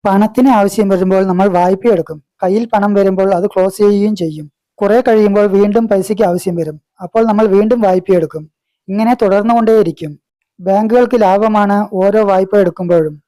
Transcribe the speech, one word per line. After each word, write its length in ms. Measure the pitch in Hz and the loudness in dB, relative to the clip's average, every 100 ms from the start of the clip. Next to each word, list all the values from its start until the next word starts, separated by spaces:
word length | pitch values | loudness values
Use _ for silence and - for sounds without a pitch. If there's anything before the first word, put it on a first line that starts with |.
പണത്തിന് 460 | 202 196 214 254 262 226 | 0 0 0 2 2 2
ആവശ്യം 300 | 196 208 202 | 0 0 0
വരുമ്പോൾ 300 | 190 185 190 190 | 0 0 0 0
നമ്മൾ 180 | 180 196 175 | 0 0 0
വായ്പ 300 | 180 190 233 | 0 0 0
എടുക്കും. 260 | 185 160 156 _ _ | -2 -4 -12 _ _
കയ്യിൽ 200 | 185 202 233 | -2 -2 -2
പണം 220 | 208 208 202 | -2 0 0
വരുമ്പോൾ 320 | 196 190 196 180 | 0 0 0 0
അത് 100 | 196 | -2
ക്ലോസ് 260 | 190 190 190 | -2 -2 0
ചെയ്യുകയും 340 | 208 202 208 208 | 0 2 -2 -2
ചെയ്യും. 280 | 165 156 151 _ _ - | -6 -8 -18 _ _ -4
കുറെ 180 | 202 226 240 | 0 0 2
കഴിയുമ്പോൾ 380 | 220 208 202 208 196 | 2 2 2 2 2
വീണ്ടും 300 | 208 214 226 | 2 0 0
പൈസയ്ക്ക് 320 | 196 185 202 202 | -2 -2 -2 -2
ആവശ്യം 280 | 180 190 170 | -2 -6 -6
വരും. 180 | 156 151 _ _ | -8 -10 _ _
അപ്പോൾ 200 | 185 226 226 | -6 -2 0
നമ്മൾ 180 | 208 220 196 | 0 2 2
വീണ്ടും 240 | 214 240 202 | 2 0 2
വായ്പ 240 | 185 185 180 | 0 0 0
എടുക്കും. 280 | 156 156 156 _ _ _ - | 0 -8 -16 _ _ _ -8
ഇങ്ങനെ 260 | 202 226 247 | -2 -2 0
തുടർന്നുകൊണ്ടേയിരിക്കും. 920 | 208 196 220 233 226 220 170 - 156 147 _ _ _ _ | 0 0 2 0 2 2 0 -4 -12 -14 _ _ _ _
ബാങ്കുകൾക്ക് 600 | 185 196 214 247 247 247 196 | -2 0 2 0 2 2 2
ലാഭമാണ് 520 | 196 220 214 202 202 208 190 | 2 2 0 0 0 -2 -2
ഓരോ 220 | 190 214 202 | 0 2 2
വായ്പ 260 | 190 190 208 | 0 0 0
എടുക്കുമ്പോഴും. 500 | 180 - 180 175 156 151 | 0 -2 -2 0 0 -8